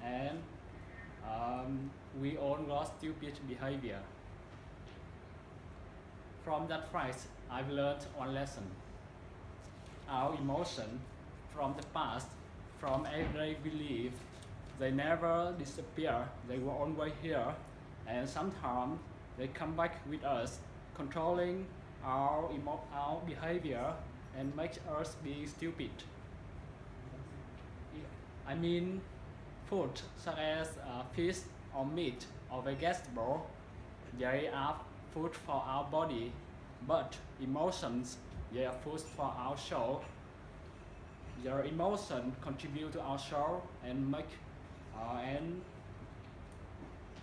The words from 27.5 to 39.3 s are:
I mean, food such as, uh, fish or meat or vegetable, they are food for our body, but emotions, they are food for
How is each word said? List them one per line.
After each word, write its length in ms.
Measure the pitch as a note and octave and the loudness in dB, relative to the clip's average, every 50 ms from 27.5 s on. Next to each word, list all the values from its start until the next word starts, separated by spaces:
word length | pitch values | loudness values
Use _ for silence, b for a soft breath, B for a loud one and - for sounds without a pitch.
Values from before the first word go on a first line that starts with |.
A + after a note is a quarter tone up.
| - - - - - - - - D#3 D#3 D3+ - - - - - - - - C3+ | -10 -10 -10 -10 -8 -8 -8 -8 -6 -8 -8 -6 -8 -10 -10 -10 -10 -8 -4 -2
I 60 | C#3 | 0
mean, 480 | E3 E3+ E3+ F3 F3 F3 F#3 F#3 F#3+ - - - - - - - - - - - - - - | 2 4 6 6 6 4 2 0 0 -2 -4 -10 -10 -10 -10 -10 -10 -10 -10 -10 -10 -4 0
food 220 | G#3 F#3 D3+ C3+ C3+ - - - - | 2 4 4 2 0 -2 -6 -8 -8
such 220 | - - E3+ D#3 D#3 | -6 -2 -2 0 2
as, 300 | D#3 D#3 D#3 D#3+ D#3+ D#3 - - | 4 4 4 4 2 0 -2 -6
uh, 240 | D3 C3+ B2 B2 C3 - - | -6 -4 -4 -4 -4 -2 2
fish 280 | F3 E3+ F3+ F#3 - - - - - - - - | 4 4 4 4 2 -2 -6 -10 -10 -10 -4 0
or 80 | C3+ C3+ | 2 2
meat 420 | C#3+ D#3 E3+ E3+ C3 A#2+ - - - - - - - | 2 4 2 2 2 0 -2 -6 -8 -10 -10 -8 -4
or 120 | B2+ B2+ B2 | -2 0 0
vegetable, 840 | C#3 C#3 C#3 D#3+ F3 F3 - - C3 A#2+ A#2 A2+ B2+ C#3+ D#3+ - - - - - - - - - - - - - - - A#2+ | 2 2 4 4 4 4 4 0 -4 0 2 4 4 4 2 2 -4 -8 -10 -12 -12 -10 -10 -10 -10 -10 -12 -10 -8 -2 0
they 300 | B2+ B2+ C3 C#3 D3+ - | 2 4 4 4 4 2
are 280 | D3 C#3 C3+ D3 D#3 - - - - - - - - | 2 2 2 2 2 0 -4 -8 -10 -12 -12 -6 -2
food 220 | D#3+ D#3 E3 - | 0 0 0 0
for 280 | - - - C#3+ C3+ - | -2 -2 2 2 2 4
our 180 | C3 C3+ C#3 - | 4 2 2 2
body, 480 | - D3+ D#3 E3 D3+ C3 A2+ A#2 B2 A#2+ - - - - - - - - - B2 | 4 6 6 6 6 4 2 0 0 -2 -6 -10 -10 -12 -12 -12 -12 -10 -8 2
but 300 | C#3 D#3+ D#3+ C3+ - - - - - - - C3+ | 4 6 6 6 4 -4 -8 -8 -10 -6 -4 0
emotions, 760 | C3 C3+ D3+ E3 F#3 F#3 - - B2 A#2+ B2 B2 - - - - - - - - - A2 | 2 4 6 6 4 4 4 0 2 2 2 0 0 -4 -8 -8 -8 -6 -6 -6 -2 2
they 120 | B2 C3 | 2 2
are 100 | B2+ B2 - - | 2 2 -2 -2
food 160 | D3 D#3 D#3 | -2 -2 -2
for 320 | - - - - C#3 C3 | -4 -6 -2 0 0 2